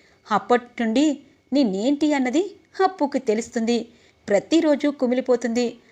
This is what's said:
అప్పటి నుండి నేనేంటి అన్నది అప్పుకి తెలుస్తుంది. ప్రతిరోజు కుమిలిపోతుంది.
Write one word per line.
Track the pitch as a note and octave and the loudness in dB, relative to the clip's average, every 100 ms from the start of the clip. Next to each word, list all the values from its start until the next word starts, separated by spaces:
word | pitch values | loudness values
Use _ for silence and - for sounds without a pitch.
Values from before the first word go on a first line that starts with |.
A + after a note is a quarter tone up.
| _ _ - | _ _ -4
అప్పటి | G3+ - A#3+ A#3+ - | -2 2 0 0 -4
నుండి | A3+ A3+ D#4 C#4 - _ _ | 0 2 2 0 -10 _ _
నేనేంటి | C4+ B3+ F#3+ A#3+ D4 D4+ | 0 0 0 -2 0 0
అన్నది | C#4+ B3+ C4+ G4+ - _ - | 0 0 -2 -2 -8 _ 0
అప్పుకి | F#4+ F#4+ C#4+ C4 | 0 0 -4 -2
తెలుస్తుంది. | C4 A3 A#3 A#3 A3+ A#3 - _ _ _ - | -2 -2 -4 -4 -2 -2 -4 _ _ _ -2
ప్రతిరోజు | G3+ F#3+ D#4+ D#4 C#4+ D4 | -2 0 0 2 2 0
కుమిలిపోతుంది. | C#4+ B3 B3+ B3+ A#3+ A#3+ A3+ A#3 - _ | -2 -2 0 0 0 0 -2 -2 -6 _